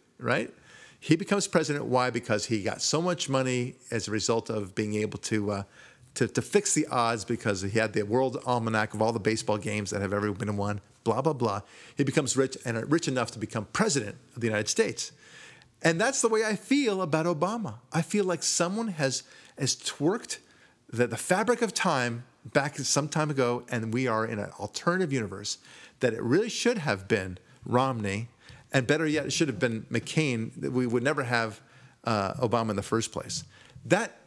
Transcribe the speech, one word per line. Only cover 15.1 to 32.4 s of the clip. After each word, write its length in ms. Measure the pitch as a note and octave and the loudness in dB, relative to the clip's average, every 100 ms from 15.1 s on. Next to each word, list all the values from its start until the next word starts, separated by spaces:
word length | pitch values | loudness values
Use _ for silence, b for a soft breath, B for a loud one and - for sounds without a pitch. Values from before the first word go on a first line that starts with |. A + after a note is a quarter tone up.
| - B B B B B _ | -12 B B B B B _
And 180 | D#3+ E3 | 2 4
that's 220 | A#3 C4+ | 2 2
the 80 | A#3 | 2
way 160 | A3 A3 | 2 0
I 100 | G#3 | -2
feel 460 | - C#4+ B3+ F#3+ | 2 2 4 2
about 240 | F3+ D#3 E3+ | 2 2 2
Obama. 500 | D#3+ F3+ A#3 F3 G#2+ - | 0 0 -2 -6 -10 -4
I 120 | E3 | -2
feel 200 | D#3 G#3 F#3 | 0 0 0
like 180 | E3+ | 0
someone 460 | - - F3 G#3 A3+ | 0 0 0 0 -4
has, 340 | D#3+ C3+ B2 - B B B | 0 0 0 -8 B B B
has 180 | C#3 - | -2 -2
twerked 640 | - - D3 A#3 - - - b b b - | -4 -2 0 0 -4 -12 -12 b b b -6
the, 200 | A2+ A#2+ | 0 0
the 100 | A2+ | 0
fabric 460 | - F#3 A3 A#3+ | 0 2 2 2
of 100 | A3+ | 0
time 520 | - F#3 C#3 A#2+ A#2+ - _ - | 0 2 2 2 -2 -10 _ -2
back 320 | D3 C#3 - | 0 0 -2
some 300 | C3 D3 D3+ | 0 0 0
time 240 | D#3+ D3+ | 0 0
ago, 320 | C3+ B2 A#2+ - | 2 2 0 -2
and 220 | A#2+ A2 | -4 -2
we 140 | A#2+ C3 | 0 0
are 160 | A2 A2+ | 0 0
in 120 | G#2+ | -4
an 140 | G2+ - | -6 -8
alternative 520 | G2+ - - F3+ E3+ | -10 -4 0 0 0
universe, 460 | C3+ G#2 F#2+ G#2+ - B B B B | -2 -2 -6 -8 -10 B B B B
that 120 | B2 | 0
it 80 | A2 | 2
really 280 | A#2 D#3 A3+ | 2 2 2
should 300 | - A#3 A#3 | 0 0 2
have 280 | C#3+ G2+ F#2+ | 0 -2 0
been 300 | G#2+ F#2+ F2+ - b - | 0 0 -8 -14 b 0
Romney, 640 | A#2+ C3 A#2+ G2+ G2+ A#2 - B B B | 2 2 0 -2 -2 -6 -14 B B B
and 140 | C3+ B2 | 2 4
better 180 | D3+ D#3 | 2 2
yet, 200 | D3 C#3 | 0 0
it 80 | |
should 140 | - D#3+ | 0 0
have 120 | G#2 | 0
been 240 | B2+ A2+ - | -2 -2 -4
McCain, 600 | A#2 - - D3+ A#2 A2 - | -4 -2 0 0 0 -4 -6
that 100 | C#3+ | -2
we 160 | B2+ B2 | 0 2
would 160 | A#2+ | 2
never 200 | C3 D3 | 0 0
have, 380 | A#2+ A#2+ A2+ G#2 - B B B | 0 0 0 -6 -18 B B B
uh, 300 | - G#2+ G2 | -2 0 0
Obama 360 | - | 0